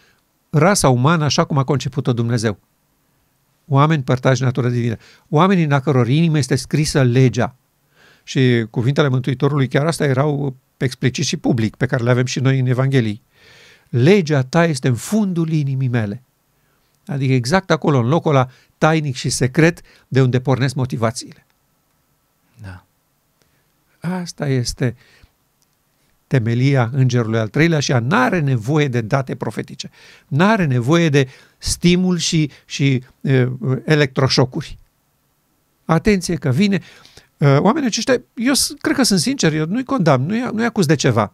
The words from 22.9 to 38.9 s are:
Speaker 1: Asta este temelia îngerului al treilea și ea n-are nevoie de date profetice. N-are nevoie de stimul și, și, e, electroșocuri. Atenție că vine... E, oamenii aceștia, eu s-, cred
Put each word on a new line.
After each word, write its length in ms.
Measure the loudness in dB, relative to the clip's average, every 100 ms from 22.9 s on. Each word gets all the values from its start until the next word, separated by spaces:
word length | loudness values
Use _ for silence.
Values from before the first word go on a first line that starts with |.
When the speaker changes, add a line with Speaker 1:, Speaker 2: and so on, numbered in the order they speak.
| _ _ _ _ _ _ _ _ _ _ _
Speaker 1:
Asta 480 | -8 -8 -8 -8 -4
este 480 | -2 -4 -4 -4 -6 _ _ _ _ _ _ _ _ _ _ _ _ _
temelia 640 | -2 0 0 2 2 0
îngerului 460 | 0 0 2 0 -2
al 100 | -2
treilea 320 | 0 0 0
și 100 | 0
ea 80 | -2
n-are 420 | 0 0 0 0
nevoie 480 | 0 -2 0 0 0
de 120 | -2
date 340 | -2 -4 -4
profetice. 560 | -6 -8 -8 -12 -12 -16 -18 -20 -20 _
N-are 380 | 0 2 2
nevoie 440 | 2 0 2 2 4
de 200 | 2 0 -4 -20 _
stimul 600 | -8 0 2 2 2 0
și, 320 | 0 0 -2 -6
și, 400 | _ -2 0 0 -4 _
e, 280 | 0 2 0 -2 -4 -4
electroșocuri. 920 | 0 0 0 0 0 2 0 -2 -10 -16 _ _ _ _ _ _ _ _ _ _
Atenție 500 | -2 0 2 0 0
că 160 | -4 -2
vine... 300 | 0 2 0 -6 -20 -20 -20 _ _
E, 100 | 4
oamenii 420 | 4 4 2 0
aceștia, 340 | -4 -2 -2 -2
eu 200 | -6 -2
s-, 200 | 0 -2 -4
cred 160 | -4